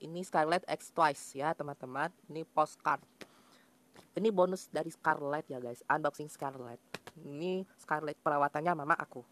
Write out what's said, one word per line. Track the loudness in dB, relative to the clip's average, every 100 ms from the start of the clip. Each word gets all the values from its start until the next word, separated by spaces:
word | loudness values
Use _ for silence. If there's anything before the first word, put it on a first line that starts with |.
ini | -8 -8 0
Scarlet | 2 4 2 0
X | -6 -4
Twice | 2 2 2 -6 -4
ya, | -2
teman-teman. | -2 -6 -10 -8 -4 -4 -6 -12
Ini | -10 -2
postcard. | 0 0 0 0 0 -2 -20 -20 _ _ -20 _ _ _ -20 -10 0
Ini | 2
bonus | 6 4 2 -4
dari | -4 -4
Scarlet | -2 0 0 0 -4 -4
ya, | -8
guys. | -8 -6 0
Unboxing | 2 0 -2 -8
Scarlet. | -8 -8 -6 -10 -14 _ -16 -16 -16
Ini | -12 -6 -2 -2 -4 -10
Scarlett | -2 -2 -2 -2 2
perawatannya | 4 4 2 2
mama | 2 2 2
aku, | 0 -12 -16